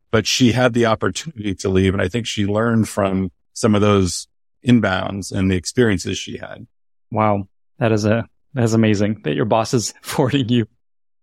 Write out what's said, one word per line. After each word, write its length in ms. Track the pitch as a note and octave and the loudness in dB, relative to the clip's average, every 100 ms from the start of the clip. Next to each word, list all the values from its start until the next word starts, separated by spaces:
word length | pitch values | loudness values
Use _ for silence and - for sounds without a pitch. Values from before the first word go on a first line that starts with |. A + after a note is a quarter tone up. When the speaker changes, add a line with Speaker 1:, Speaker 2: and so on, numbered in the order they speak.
| _ | _
Speaker 1:
But 160 | A2+ - | -2 0
she 240 | - B2 | 2 2
had 220 | A#2 B2+ | 4 2
the 120 | A#2 | 2
opportunity 720 | A2+ G#2+ G#2 - E3 A2 G#2 | 0 0 -2 -6 -12 -8 -8
to 120 | F#2 F#2+ | -4 0
leave. 260 | F#2+ F#2+ | 2 2
And 80 | G2 | 2
I 60 | F#2+ | -2
think 200 | A#2+ A2 | -4 -6
she 180 | - | -4
learned 420 | G2+ G#2 A#2 A2+ G#2 | -2 0 0 0 0
from 440 | - G2 F#2+ F#2+ - _ | -2 -2 0 -4 -8 _
some 220 | - A#2 | -2 2
of 60 | G#2 | 4
those 460 | G#2 G2+ F2+ - - _ _ _ | 4 4 2 -4 -12 _ _ _
inbounds 680 | - A#2+ G2+ F#2 G2 G2 F#2 | 2 4 4 -2 -4 -8 -6
and 200 | G#2+ F#2+ | -2 0
the 40 | |
experiences 640 | F#2 - - A#2 F#2 G2+ F#2+ | 0 -2 0 2 0 -4 -8
she 200 | - - | -10 -14
had. 300 | - - A2+ _ _ _ - | -14 -16 -20 _ _ _ -6
Speaker 2:
Wow. 380 | G#2+ G#2+ G2+ G2 _ _ - | 0 0 0 -4 _ _ -2
That 120 | A#2 | 0
is 140 | A2 | 2
a, 200 | G#2 A2+ - _ _ | 2 0 -2 _ _
that 100 | C3+ | -2
is 100 | A#2 | 0
amazing 480 | A2+ A2 G2+ G#2 G#2+ | 2 4 2 0 -2
that 120 | - | -4
your 100 | D3 | -2
boss 280 | A#2 A#2 A2 | 0 0 0
is 200 | B2+ - - | -2 -2 -10
<laughs> 40 | |
forwarding 460 | - - C3 C#3+ A2+ | -8 -2 0 0 0
you, 200 | A#2+ G#2+ _ _ _ _ _ | 0 -2 _ _ _ _ _